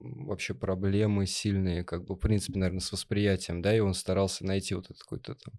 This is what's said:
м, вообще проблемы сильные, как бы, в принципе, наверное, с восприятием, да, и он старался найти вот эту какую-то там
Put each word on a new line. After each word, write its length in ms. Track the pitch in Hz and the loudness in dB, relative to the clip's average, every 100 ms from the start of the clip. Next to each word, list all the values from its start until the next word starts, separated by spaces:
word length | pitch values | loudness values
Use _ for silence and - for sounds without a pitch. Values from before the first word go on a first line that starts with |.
м, 260 | - - - | -14 -12 -8
вообще 260 | 95 - | -6 -6
проблемы 720 | 98 95 92 98 101 107 101 95 | -4 -2 0 2 4 4 4 2
сильные, 560 | - 104 98 92 87 90 | 0 2 2 2 0 -2
как 200 | 87 92 | -6 -6
бы, 100 | 92 | -2
в 40 | |
принципе, 400 | - 107 - 98 | 2 2 0 0
наверное, 220 | 92 92 | 0 0
с 100 | - | -4
восприятием, 680 | 98 - 101 101 92 - 85 | -8 -2 2 4 2 0 -2
да, 140 | 98 113 | 2 4
и 40 | |
он 120 | 101 | 4
старался 520 | 90 - 95 95 - 95 | 0 0 2 2 0 -2
найти 300 | 98 - 92 | 0 0 -4
вот 100 | - | -6
эту 80 | - | -16
какую-то 360 | - - - - | -10 -10 -8 -12
там 180 | - | -14